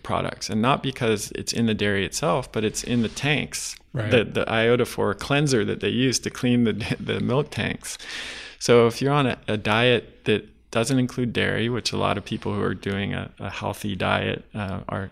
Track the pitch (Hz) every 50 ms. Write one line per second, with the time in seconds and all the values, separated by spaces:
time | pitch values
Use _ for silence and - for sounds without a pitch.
0 | - - 92 87 90 90 - - - - 104 110 110 131 143 - - 135 - -
1 | 127 113 110 101 - - - - - - - 107 117 113 107 95 101 104 101 98
2 | 92 80 - - 143 165 175 135 123 - - 113 107 104 - - - - 123 120
3 | 113 101 - - - 143 151 123 - - - - - - - - - _ - 131
4 | 107 110 127 117 101 - - 107 - - 110 113 113 117 123 123 117 - - -
5 | 104 104 98 - - - 139 143 156 143 131 110 101 104 101 - 98 101 104 117
6 | 131 131 117 - - 95 - - - 123 120 120 120 110 98 101 107 - - -
7 | - - 107 101 104 110 120 143 147 - - 117 - - - - - - - -
8 | - - - - - - - - - - - - - - 120 120 117 117 110 -
9 | 127 139 143 147 135 120 - - - - 107 107 98 110 107 113 120 127 120 -
10 | - - - - - - 107 101 - - - - _ _ - 117 107 - 135 127
11 | 127 120 - 131 127 117 101 98 98 98 98 104 110 117 123 110 - - 101 101
12 | 98 98 98 101 - - 110 107 - 101 101 101 98 95 98 95 - 98 98 98
13 | 101 98 95 95 98 - - - 107 98 - - 104 101 101 - - 104 95 92
14 | 101 98 98 98 98 101 98 - - - - 107 101 95 92 95 - - - 101
15 | 98 -